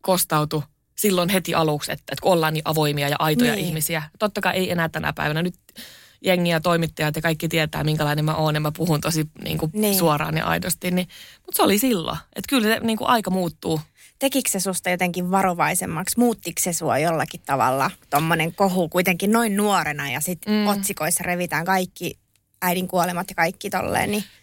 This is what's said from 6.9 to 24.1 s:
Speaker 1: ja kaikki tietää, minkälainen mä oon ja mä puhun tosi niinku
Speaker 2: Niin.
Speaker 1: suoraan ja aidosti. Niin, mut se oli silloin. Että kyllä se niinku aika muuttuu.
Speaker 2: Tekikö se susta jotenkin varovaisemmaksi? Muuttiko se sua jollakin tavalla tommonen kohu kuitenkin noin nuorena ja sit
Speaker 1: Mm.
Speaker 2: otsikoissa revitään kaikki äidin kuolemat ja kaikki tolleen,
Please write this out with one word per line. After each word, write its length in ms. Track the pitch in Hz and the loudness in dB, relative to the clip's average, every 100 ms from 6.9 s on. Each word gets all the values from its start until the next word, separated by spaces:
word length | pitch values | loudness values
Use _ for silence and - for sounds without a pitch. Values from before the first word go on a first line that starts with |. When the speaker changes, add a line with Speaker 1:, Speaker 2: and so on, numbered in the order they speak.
| - 151 147 | -2 -2 0
Speaker 1:
ja 60 | |
kaikki 260 | 165 160 165 | -2 -2 -2
tietää, 360 | 160 156 156 | 0 -2 -2
minkälainen 420 | 151 151 147 147 156 | -2 0 0 0 0
mä 100 | 160 | 0
oon 180 | 156 151 | 0 0
ja 60 | |
mä 100 | 151 | -2
puhun 300 | 151 175 151 | -2 0 0
tosi 280 | - 156 156 - | 0 -2 -4 -6
niinku 260 | - 160 160 | -6 -4 -2
Speaker 2:
Niin. 220 | 208 214 196 | 0 2 2
Speaker 1:
suoraan 420 | 170 147 156 156 | 2 2 0 -2
ja 80 | - | 0
aidosti. 460 | 170 185 - 180 | -2 -2 -4 0
Niin, 160 | 180 180 - - - - | -2 -2 -10 -20 -20 -8
mut 100 | - | 2
se 80 | |
oli 140 | 381 208 | 4 4
silloin. 400 | 262 208 160 156 - - | 2 0 -2 -8 -10 -14
Että 140 | - | -2
kyllä 180 | 269 214 | 2 2
se 120 | 220 | 2
niinku 260 | 226 220 - | 0 -2 2
aika 240 | 240 196 | 2 2
muuttuu. 500 | 185 175 - 185 156 151 _ - _ | -2 -2 -4 -4 -4 -4 _ -20 _
Speaker 2:
Tekikö 300 | 269 269 - | 0 0 -2
se 100 | 190 | -2
susta 300 | 185 180 185 | -2 -2 -2
jotenkin 420 | 180 180 175 180 | 0 0 -2 0
varovaisemmaksi? 880 | 190 190 175 151 180 180 165 190 - | 2 2 2 0 0 -4 -6 -2 2
Muuttiko 420 | 240 233 - 165 | 2 2 -6 -4
se 120 | 185 | -4
sua 240 | 165 156 120 | -2 0 2
jollakin 440 | 160 160 165 - - | 2 0 -4 -8 -4
tavalla 460 | 135 120 131 135 - _ | 2 2 2 -2 -4 _
tommonen 460 | 143 160 170 160 - | 0 2 0 0 2
kohu 340 | 196 185 165 | 2 2 2
kuitenkin 420 | 180 185 175 202 | 2 2 2 2
noin 260 | 226 233 202 | 2 2 2
nuorena 540 | 208 190 156 147 139 | 2 2 0 -4 -4
ja 100 | 123 | -4
sit 180 | 156 170 - | -4 -6 -2
Speaker 1:
Mm. 200 | 214 208 | 0 2
Speaker 2:
otsikoissa 560 | 202 196 - 156 - | 0 -2 -4 -2 -2
revitään 420 | 180 175 180 151 175 | -2 -4 -2 -2 0
kaikki 540 | 190 185 - 175 - _ _ _ _ | 0 0 -6 -8 -8 _ _ _ _
äidin 260 | 180 180 185 | -2 0 0
kuolemat 420 | 185 175 180 185 | 0 0 -2 -6
ja 60 | - | 0
kaikki 340 | 170 170 202 | 0 0 -4
tolleen, 420 | 190 - - - | -2 -2 0 0